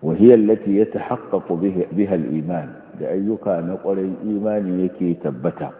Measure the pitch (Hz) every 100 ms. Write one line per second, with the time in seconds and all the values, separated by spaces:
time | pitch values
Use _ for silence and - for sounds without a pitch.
0 | 71 87 110 120 104 107 - 101 107 -
1 | - 123 - 95 - 85 95 92 85 85
2 | 98 92 67 78 78 87 73 - - -
3 | 76 90 101 110 - 90 85 95 90 95
4 | 95 90 107 104 107 107 95 90 90 -
5 | 90 85 78 64 76 - 69 -